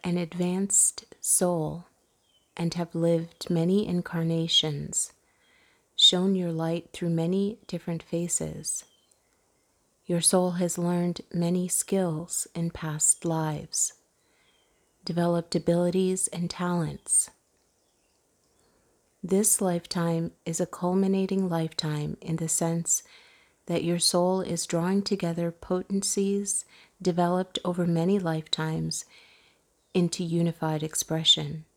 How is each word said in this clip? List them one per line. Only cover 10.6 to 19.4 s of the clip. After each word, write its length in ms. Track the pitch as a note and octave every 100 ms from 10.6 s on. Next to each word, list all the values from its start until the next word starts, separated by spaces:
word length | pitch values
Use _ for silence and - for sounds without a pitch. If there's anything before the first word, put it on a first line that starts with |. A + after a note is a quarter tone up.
| F3 -
learned 440 | F3 F3 F3 E3+ -
many 360 | E3+ E3+ F3+ F3+
skills 800 | - - F#3+ F3 D#3 F3 - - E3+
in 160 | E3+
past 520 | - D#3 D3+ - -
lives, 680 | E3+ D#3+ D#3 D3+ - - - - _ _ _ _ _ _ _ _ _ _
developed 500 | - E3+ F3 E3+ E3
abilities 720 | E3+ E3+ E3+ F3 F#3 F#3 F#3 -
and 240 | F3 E3+
talents. 800 | - F3+ F3 D3+ C#3 - - - - _ _ _ _ _ _ _ _ _ _ _ _ _ _ _ _ _ _
This 380 | F3 F#3+